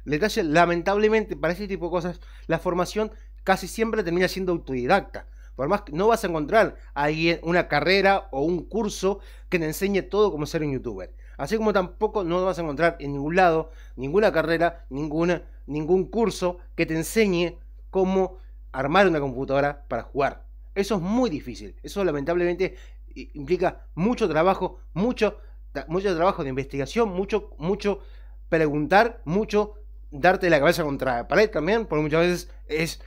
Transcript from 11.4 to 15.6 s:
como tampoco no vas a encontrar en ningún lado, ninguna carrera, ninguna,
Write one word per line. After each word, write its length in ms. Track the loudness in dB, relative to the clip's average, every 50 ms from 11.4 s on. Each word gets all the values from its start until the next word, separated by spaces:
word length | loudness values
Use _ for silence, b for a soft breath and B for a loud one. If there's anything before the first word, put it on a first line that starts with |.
| -4 -2 0
como 160 | 2 2 4 4
tampoco 500 | 2 2 0 -2 -2 -2 0 0 0 0
no 200 | 0 0 2 2
vas 140 | 0 0 -2
a 20 |
encontrar 360 | -2 -4 0 2 2 2 2 0
en 140 | -6 -6 -4
ningún 220 | -4 -2 0 4
lado, 360 | 6 6 6 6 4 0 b b b b b b
ninguna 360 | -8 -4 0 2 4 4 4
carrera, 540 | 4 2 2 2 2 2 2 0 0 -4 -14 -10
ninguna, 540 | -6 -6 -4 -2 0 0 2 2 2 0 -2 -10 -18 -16